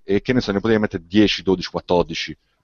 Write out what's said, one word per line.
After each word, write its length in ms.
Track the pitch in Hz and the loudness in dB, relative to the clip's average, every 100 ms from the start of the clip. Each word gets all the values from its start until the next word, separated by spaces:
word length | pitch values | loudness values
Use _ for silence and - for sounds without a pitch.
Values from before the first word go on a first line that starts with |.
e 200 | - 98 | -4 -2
che 100 | - | 0
ne 80 | 127 | 0
so, 120 | 110 | 0
ne 80 | 98 | -2
potevi 200 | 110 110 | 0 0
mettere 240 | 107 92 85 | 0 -6 0
dieci, 360 | 101 101 - | 4 4 2
dodici, 280 | 87 92 - | -2 -2 -2
quattordici. 680 | 85 - 87 78 80 - 78 _ _ | -8 0 0 0 -6 -10 -14 _ _